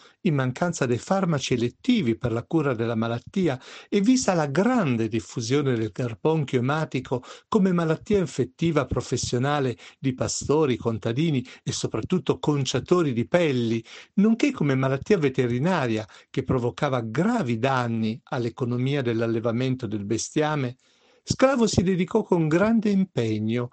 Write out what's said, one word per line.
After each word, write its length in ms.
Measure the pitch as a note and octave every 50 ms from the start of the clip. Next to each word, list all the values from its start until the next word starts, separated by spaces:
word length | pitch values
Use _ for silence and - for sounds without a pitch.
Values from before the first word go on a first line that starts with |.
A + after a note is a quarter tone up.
| - - _ _
in 160 | - F#3 D3+
mancanza 500 | C#3 C3 B2+ B2+ - F3 F3 E3+ - C#3+
dei 120 | A#2+ B2 A2+
farmaci 560 | - - F#3 G3 F#3+ E3+ D#3 C3+ - - C3+
elettivi 600 | A#2+ A#2 B2 - _ - - B3 A3 D#3 A2+ A2+
per 140 | - - A#2+
la 140 | A2+ A#2 A#2
cura 320 | - - E3 C#3+ C#3+ B2
della 180 | G#2+ A#2 A2+ A#2
malattia 640 | A2 A2 A#2 A#2 A#2+ - - - G3 F#3 D#3 C3 B2 - - - - - -
e 120 | - G3+
vista 340 | G3 A3+ C4 B3+ - - F#3
la 120 | E3 D3+
grande 600 | C#3+ C3+ F3 G3+ A#3+ B3+ A#3+ F#3 C#3 A#2+ A2 A2+ A2+
diffusione 640 | A#2 A2 - - - C3 A2+ A2 C3 D3 C#3+ C3+ B2
del 160 | A2+ A2+ G#2
carbonchio 680 | - - B2+ A#2 A2+ - - D3+ D#3+ D#3+ C#3+ - - B2
ematico 640 | A#2 C3 D3 D#3+ D#3 D3+ - C3 B2+ - C3 B2 - - - - _ -
come 240 | - A3 F#3+ F#3+ F3+
malattia 480 | F3 E3+ D#3 D#3+ - - - G#3 G3
infettiva 680 | F3 D#3+ - - B2 B2+ _ - E3 E3+ D#3 D3 C3
professionale 880 | - - B2 A2+ - C3 A#2+ - - - B2 B2+ C#3+ D3 D3 C3+ B2+ A2+ - - - - -
di 160 | - C3+ C3
pastori, 600 | B2+ A2+ G#2 - - - - C#3 D#3 D#3+ C3 A#2+
contadini 680 | - - A#2 A2 G2+ - A2+ A#2 C3 E3 E3+ D3 B2+ A#2+ - - - -
e 80 | - A2+
soprattutto 640 | - - - - A2 A2 - F#3 F3+ - - C3+ -
conciatori 760 | - - D3 C#3+ C3+ - - B2+ - - F3 F3+ E3+ C#3+ A#2+
di 140 | A#2 A#2
pelli, 580 | - - F3 F3 D3+ C3 B2 A#2 A2+ A2+ A2+ - - - - - _ -
nonché 380 | G3+ G3 A3 A3+ A3+ - D4 B3+
come 240 | - D#3+ C#3 C3+
malattia 420 | C3 C3+ C3+ C3+ C3+ - - G#3 F3+
veterinaria 880 | D3 C3+ C3 - B2+ A#2 A#2+ B2 C#3+ F3+ F#3+ E3 C3 A#2 A2 G#2+ A2 - - - - _
che 140 | - C#3 C3
provocava 560 | - C3 C3 A#2 A#2+ - - D#3 C#3+ C3 B2
gravi 580 | A#2 A2 A2 D3+ F3 A3 B3 A#3 D#3 A#2+ A#2+ A2
danni 600 | A2+ C3+ C3+ B2+ B2 A#2+ A#2 A2+ A2+ G#2+ A2 - _
all'economia 760 | - D#3 C3 A#2 A#2 - - C3+ A#2 B2 B2 B2+ C3+ C#3+ C#3+ C3
dell'allevamento 840 | B2+ A2+ A2+ A#2 A#2 A2+ A2+ A2 A#2+ A2+ A#2+ C3 C3 C3 B2+ B2 G#2
del 160 | G#2 G#2+ G2+
bestiame, 720 | G2+ A2+ A2 - - - D3+ D3+ D3+ D#3 D3 C3 B2 B2+ _ _ _ _ _ _ _ _ _ _ -
Sclavo 360 | - - C4 C4 C#4 A#3+ A#3
si 160 | G3 - - F#3+
dedicò 400 | F3+ F#3+ E3 F#3 - - A3 G#3
con 260 | - F#3+ E3+ D#3+ D3+
grande 400 | D#3 F3 G3+ A3 A#3 A3+ G3 G#3
impegno 800 | G3+ F#3+ F#3+ - - C3 A#2 A2 A2 G#2+ G#2+ A2 A2+ B2 B2 B2